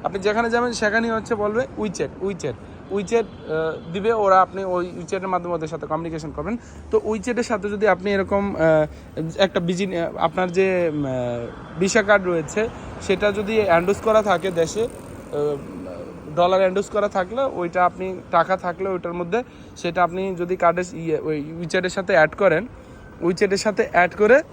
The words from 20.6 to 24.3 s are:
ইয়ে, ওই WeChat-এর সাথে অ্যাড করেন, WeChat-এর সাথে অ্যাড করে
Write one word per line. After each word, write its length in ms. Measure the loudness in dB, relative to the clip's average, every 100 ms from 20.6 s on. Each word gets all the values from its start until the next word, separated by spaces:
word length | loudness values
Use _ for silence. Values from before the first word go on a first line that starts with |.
| 2 2 -4
ইয়ে, 260 | -6 -2 -2
ওই 340 | -2 -4 -6 -8
WeChat-এর 280 | -2 -2 -2
সাথে 240 | -4 2
অ্যাড 220 | 4 4 4
করেন, 320 | 4 4 -2 -14 -20 -20 -20 -4
WeChat-এর 340 | -2 2 2 2
সাথে 320 | 0 0 2
অ্যাড 240 | 4 2 4
করে 260 | 6